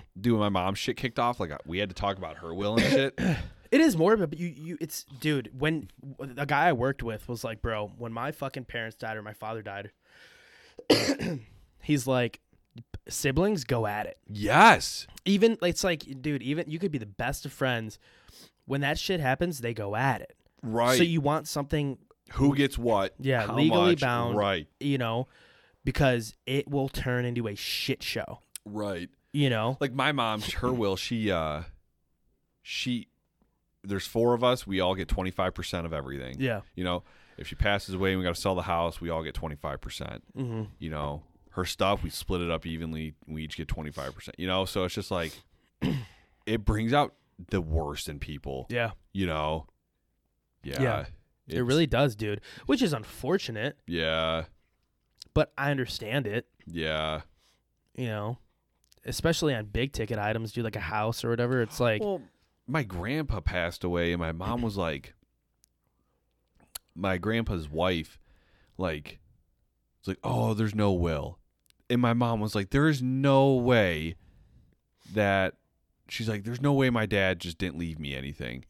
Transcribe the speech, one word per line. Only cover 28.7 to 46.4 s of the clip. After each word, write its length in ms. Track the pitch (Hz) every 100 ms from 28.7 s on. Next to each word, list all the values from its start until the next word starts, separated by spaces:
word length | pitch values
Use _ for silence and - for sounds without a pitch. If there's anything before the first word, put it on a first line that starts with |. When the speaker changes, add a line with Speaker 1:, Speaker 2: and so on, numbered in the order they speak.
| 107 104 87 90 _ _
Speaker 1:
You 160 | 147 139
know? 280 | 113 113 139
Speaker 2:
Like 120 | 139
my 180 | 131 139
mom, 300 | 139 117 107
her 300 | - - 123
will, 220 | 127 101 95
she, 340 | - 117 107
uh, 340 | 85 78 76 87 - _ _ _ _ _ _ _ _
she, 460 | - - 131 120 - _ _ _ _ _ _ _
there's 240 | 98 98 -
four 260 | 117 120
of 100 | 120
us. 220 | 123 - 98
We 140 | 92
all 160 | 90 95
get 120 | 85
twenty-five 460 | 90 92 92 92
percent 320 | - - 90 82
of 80 |
everything. 440 | 78 67 69 64 69
Speaker 1:
Yeah. 220 | 127 104 -
Speaker 2:
You 100 | -
know, 200 | 90 90 - - - -
if 80 | -
she 60 |
passes 400 | - 104 101 -
away 160 | 92 95
and 60 | 92
we 40 |
gotta 100 | 90
sell 220 | 85 98 92
the 80 |
house, 360 | 85 85 85 -
we 120 | 82
all 100 | 80
get 140 | 80 -
twenty-five 440 | 80 73 76 67
percent. 440 | - - - - - -
Speaker 1:
Mm-hmm. 280 | 123 113 107 -
Speaker 2:
You 100 | 80
know, 320 | 76 73 73 - _ _
her 140 | - 90
stuff, 360 | - 98 101
we 80 | 78
split 320 | - - 90
it 80 | 85
up 160 | 80 82
evenly. 480 | 80 82 78 78 76 -
We 160 | 78
each 140 | 78 -
get 100 | 78
twenty-five 480 | - 76 71 67 -
percent. 240 | - -
You 80 | 92
know, 180 | 92 95
so 200 | 101 90
it's 100 | -
just 160 | -
like, 220 | 92 80 - _ _ _ - 147
<clears throat> 540 | 143 110 - _ _